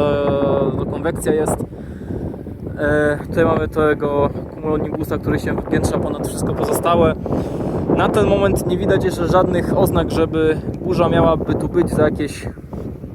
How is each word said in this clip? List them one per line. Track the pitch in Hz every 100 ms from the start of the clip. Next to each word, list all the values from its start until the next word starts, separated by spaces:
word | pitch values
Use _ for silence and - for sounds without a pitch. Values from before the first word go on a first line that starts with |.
| 147 143 143 139 139 139 135 -
to | -
konwekcja | - 165 156 165
jest. | 156 151 - - - - - - - - - - - - -
E, | 151 151 147 147 -
tutaj | 170
mamy | 165 160 156
tego | 160 151 147 147 143 143 131 -
cumulonimbusa, | - 156 151 151 156 156 156
który | 147 147
się | 156 151
wypiętrza | - - - -
ponad | - - -
wszystko | - -
pozostałe. | - - - 165 170 160 - - - - - - - - -
Na | 190
ten | 220 196
moment | 196 196 190 180
nie | 180
widać | 196 190
jeszcze | 190 - 170
żadnych | 180 185 180 160 156
oznak, | 175 170 160
żeby | - 160 156 156 151 - -
burza | 170 180 170
miałaby | 165 165 156 -
tu | 151 -
być | 175 170
za | -
jakieś, | 151 - 147 - - - - - - - -